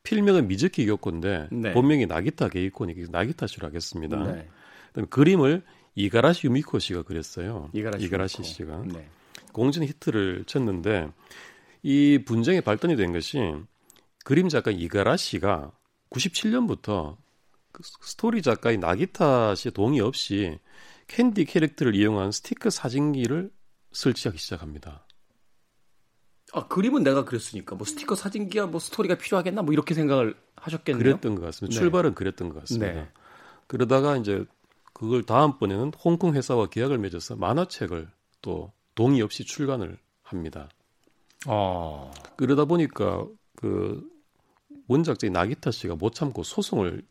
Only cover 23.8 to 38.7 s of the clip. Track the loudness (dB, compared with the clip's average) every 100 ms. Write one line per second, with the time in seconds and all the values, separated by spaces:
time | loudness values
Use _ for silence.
23.8 | _ -2 0 0 -4 -6 -10 -10 -10 -14
24.8 | -16 -18 _ -20 _ _ _ _ _ _
25.8 | _ _ _ _ _ _ _ -10 -4 0
26.8 | 2 4 4 2 0 -6 -6 -12 -12 -10
27.8 | -10 -10 -6 -4 -4 -6 -4 -2 -2 -4
28.8 | -8 -4 0 0 0 0 0 -2 2 2
29.8 | 2 0 2 4 2 -2 _ -16 -10 -8
30.8 | -2 4 4 4 0 -4 -6 -8 -4 0
31.8 | 2 4 2 0 -4 -4 -8 -8 -4 -2
32.8 | -2 -4 -10 _ -20 -20 -20 -20 _ -2
33.8 | 2 4 4 0 0 -2 -4 _ _ _
34.8 | _ -10 -2 -2 4 6 6 4 0 0
35.8 | -2 0 0 4 4 2 2 2 2 0
36.8 | 0 0 -2 -6 -10 -4 0 0 0 -4
37.8 | -6 -6 -8 _ _ _ -8 -8 -10